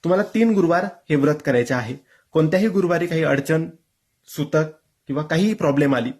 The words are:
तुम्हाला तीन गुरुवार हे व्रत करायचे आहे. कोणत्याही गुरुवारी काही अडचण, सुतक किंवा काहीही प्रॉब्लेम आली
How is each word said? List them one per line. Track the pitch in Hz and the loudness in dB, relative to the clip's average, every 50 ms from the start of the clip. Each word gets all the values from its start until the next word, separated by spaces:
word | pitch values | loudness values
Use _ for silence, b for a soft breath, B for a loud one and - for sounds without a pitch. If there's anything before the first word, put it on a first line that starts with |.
| - | 0
तुम्हाला | 170 180 190 208 208 - | 0 0 0 0 -2 0
तीन | 220 226 226 220 | 0 2 2 2
गुरुवार | 196 180 160 170 175 196 202 - - _ _ | 2 2 2 2 0 0 -4 -10 -14 _ _
हे | 156 | 0
व्रत | 143 135 147 151 151 - | 2 2 2 0 0 -2
करायचे | 156 127 120 120 - 135 | 0 0 0 0 0 -2
आहे. | 123 113 110 131 139 b b b b b b _ | -4 -4 -6 -10 -12 b b b b b b _
कोणत्याही | 160 160 156 175 185 208 226 | 0 2 2 2 2 0 2
गुरुवारी | 180 196 180 170 175 165 175 170 | 0 0 0 0 0 0 -2 -2
काही | 165 160 160 | -2 -2 0
अडचण, | 147 139 139 139 - 160 160 165 170 - _ _ _ _ _ _ _ _ _ _ - | 0 0 -2 0 0 -2 -2 -2 -4 -10 _ _ _ _ _ _ _ _ _ _ -16
सुतक | - - 147 139 - 156 156 156 156 _ _ _ _ _ _ - | -8 -8 -6 -2 0 -2 -2 -2 -8 _ _ _ _ _ _ -8
किंवा | 139 143 151 | -6 -6 -4
काहीही | 151 165 160 190 214 214 | -2 0 0 0 0 0
प्रॉब्लेम | 214 180 147 139 139 147 139 135 | 0 0 0 2 2 2 2 0
आली | 123 117 127 131 | 0 -2 -4 -8